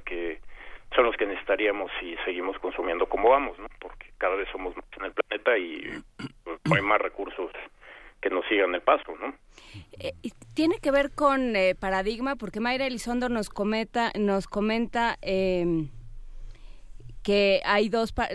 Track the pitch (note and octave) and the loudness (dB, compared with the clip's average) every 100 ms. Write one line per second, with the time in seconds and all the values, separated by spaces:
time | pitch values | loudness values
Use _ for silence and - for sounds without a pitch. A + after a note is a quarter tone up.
0 | - E2+ E2+ D#2 - - - - - - | -4 -6 -4 -6 -10 -14 -14 -16 0 4
1 | A#2+ - G2+ F#2+ - G2 G#2+ G2+ F#2 - | 4 4 -2 -2 0 2 2 0 -4 -6
2 | F2+ E2 F#2+ F2+ F#2 G2 F2+ F#2 F2 E2+ | -8 -6 -4 -4 -4 -4 -6 -4 -2 0
3 | F#2 - A2 C3+ B2+ F2 G#2 - F2+ - | 0 4 6 6 4 -6 -14 -14 -16 -16
4 | - - F#2 F#2+ F#2+ F#2+ F#2 F2+ - - | -18 -2 0 0 -2 -6 -8 -8 -12 -10
5 | F#2+ - - G#2 - A2+ E2+ D#2 - G#2+ | -6 -4 -4 0 2 2 2 -8 -10 -12
6 | - - - - - - - G2 G2+ G#2+ | -12 -14 -14 -12 -12 -4 2 2 4 2
7 | F#2 - G2 - F2 - - _ - - | 2 -6 -8 -6 -8 -10 -16 _ -20 -20
8 | - - G2 F#2 - G#2 F#2 F2+ - D3+ | -20 -4 -2 0 2 2 2 2 2 2
9 | - D#2+ C3+ - - - - - - - | 0 -10 -10 -10 -16 -20 -20 -18 -18 -10
10 | F3 - - - - - D#4+ A4 D4 C#4 | -10 -8 -10 -12 -8 0 2 2 2 2
11 | C#4 - D4 C4+ B3+ G#3 F#3 F#3 F#3+ F#3+ | 2 2 4 4 2 4 4 2 0 0
12 | G3 A3+ C4 C#4 G#3 G#3+ A#3+ B3+ C4+ B3 | 0 -2 -2 -4 -6 -4 -2 0 -2 -4
13 | A#3 B3 B3 A#3 G3+ - G#3 A3 A3+ A#3+ | -2 -2 0 0 -2 -2 0 0 0 0
14 | A#3 - G3+ G3 - G#3 G#3+ A3+ A#3 A#3+ | 0 2 2 2 0 0 0 0 0 0
15 | A#3 - - F#3+ F#3+ F3+ F3 E3 C#3+ - | 0 -2 -2 2 2 2 2 0 -2 -8
16 | - - - - - - - - - - | -14 -14 -12 -12 -12 -12 -16 -14 -14 -14
17 | - - - G3+ G3 F#3+ - G#3 G#3+ A3+ | -14 -6 2 4 6 4 4 4 4 2
18 | A3+ - A#3 | 0 0 -2